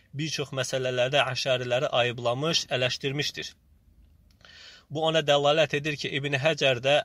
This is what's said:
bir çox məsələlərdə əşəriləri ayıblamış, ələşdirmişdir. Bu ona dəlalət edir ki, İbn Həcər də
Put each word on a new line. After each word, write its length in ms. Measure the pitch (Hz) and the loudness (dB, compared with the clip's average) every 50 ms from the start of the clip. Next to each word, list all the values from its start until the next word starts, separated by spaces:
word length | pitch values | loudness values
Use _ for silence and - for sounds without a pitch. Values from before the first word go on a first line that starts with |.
| _ _ | _ _
bir 180 | - 135 156 156 | -10 -8 -6 -6
çox 240 | - - 143 - - | -6 -6 -8 -6 -6
məsələlərdə 680 | 135 127 - - 131 131 127 127 123 123 131 143 143 123 | -6 -4 -4 -4 -4 -2 -2 0 0 0 2 2 2 2
əşəriləri 680 | 123 123 - - 139 127 127 127 123 120 120 151 139 | 0 -2 -4 -2 -2 -2 -2 -2 -2 -2 -2 0 0
ayıblamış, 800 | - 127 120 123 120 123 120 117 120 131 147 165 165 - - - | 0 0 0 0 -2 -2 -2 -2 -2 -2 -2 -2 -2 -2 -2 -2
ələşdirmişdir. 880 | - 123 127 131 - - - 139 135 147 143 - - - 76 - - _ _ _ _ _ _ _ _ _ - _ _ _ _ _ _ _ - - - - - - - - _ | -2 -2 -2 -2 -2 -4 -6 -4 -4 -4 -4 -4 -6 -8 -12 -12 -14 _ _ _ _ _ _ _ _ _ -20 _ _ _ _ _ _ _ -20 -20 -20 -20 -20 -20 -20 -20 _
Bu 180 | - 139 151 160 | -10 -4 0 2
ona 160 | 160 160 160 | 2 4 4
dəlalət 540 | 151 143 143 143 143 143 151 160 156 - - | 4 4 4 4 6 4 4 4 4 2 0
edir 220 | 147 143 156 147 - | -2 -2 -4 -4 -4
ki, 140 | - 131 - | -6 -6 -4
İbn 240 | 143 139 143 143 131 | -4 -4 -2 -2 0
Həcər 420 | 135 160 160 147 151 135 127 120 | 0 0 0 2 2 2 2 2
də 220 | 127 135 147 147 | 2 2 2 2